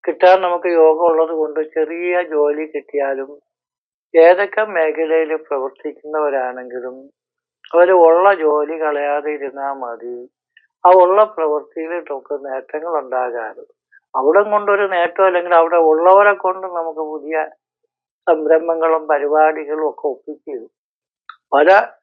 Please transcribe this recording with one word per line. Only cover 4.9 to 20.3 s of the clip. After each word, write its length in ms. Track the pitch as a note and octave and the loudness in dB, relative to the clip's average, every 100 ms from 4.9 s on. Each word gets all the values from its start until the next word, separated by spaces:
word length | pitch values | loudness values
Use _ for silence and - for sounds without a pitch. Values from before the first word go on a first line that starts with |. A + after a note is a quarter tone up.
| D3+ D#3+ D#3+ D#3 D#3+ | -2 -2 0 -2 -6
പ്രവർത്തിക്കുന്നവരാണെങ്കിലും 1700 | D#3 C#3 C3+ _ D3+ D3 D3+ D#3 D3 C3+ B2+ B2+ B2+ B2 B2+ C3 C#3 _ _ _ _ _ _ | -6 -6 -6 _ -14 -14 -8 -4 -2 -2 -6 -10 -12 -12 -12 -16 -20 _ _ _ _ _ _
അവര് 180 | E3+ F3 | 2 4
ഉള്ള 420 | F#3 E3 E3+ G3 | 6 6 6 4
ജോലി 480 | F#3+ D#3 D3+ D3 D#3+ | 2 0 0 -4 -4
കളയാതെ 500 | D#3 C#3+ C#3+ D3 D3 | -4 -4 -4 -4 -6
ഇരുന്നാ 420 | D3 C#3 C3+ C#3 | -8 -10 -8 -10
മതി. 560 | C3+ B2 A#2 A#2+ A#2+ B2 _ _ _ _ _ F3+ | -8 -12 -12 -14 -14 -16 _ _ _ _ _ 4
ആ 40 | F#3 | 6
ഉള്ള 280 | F3+ G3+ | 6 4
പ്രവൃത്തിയിൽ 680 | G#3+ E3 D#3+ D3+ D3 E3+ D#3+ F3 | 2 0 -4 -4 -6 -12 -8 -10
നമുക്ക് 460 | D#3 C#3 - D3 C3+ | -10 -12 -10 -10 -8
നേട്ടങ്ങൾ 540 | C3 - D3+ E3 D#3+ | -10 -10 -10 -6 -6
ഉണ്ടാകാറ്. 640 | C3 B2+ B2 A#2+ A2 - - _ _ _ _ B2 | -4 -6 -6 -8 -10 -14 -20 _ _ _ _ -2
അവിടം 360 | C3+ F3+ G#3 | 2 2 2
കൊണ്ടൊരു 360 | G#3 G3+ G3+ G3+ | -2 0 -2 0
നേട്ടം 380 | F3+ F3 F3 F#3+ | -2 -2 0 0
അല്ലെങ്കിൽ 300 | F3+ F3 E3+ | 0 2 2
അവിടെ 200 | E3 E3+ | 4 2
ഉള്ളവരെ 580 | D#3+ D#3 F3+ F#3+ G3+ | 2 4 6 6 4
കൊണ്ട് 340 | G3 F#3 F#3 F#3 | 2 -4 -6 -8
നമുക്ക് 320 | F3 E3 D#3 | -8 -8 -8
പുതിയ 500 | D#3 D#3 C#3+ D#3+ D#3 _ _ _ _ _ _ _ - | -10 -10 -6 -6 -6 _ _ _ _ _ _ _ -2
സംരംഭങ്ങളും 800 | D#3 D#3 D#3+ E3+ E3 E3 D#3+ D#3 | 0 2 0 0 -2 0 -2 -2
പരിപാടികളും 800 | D3 C#3+ D#3 D#3 D#3 D3 D#3 D3+ | -2 0 2 2 0 -8 -6 -6
ഒക്കെ 180 | - D3 | -6 -8
ഒപ്പിച്ച് 600 | B2+ - | -8 -14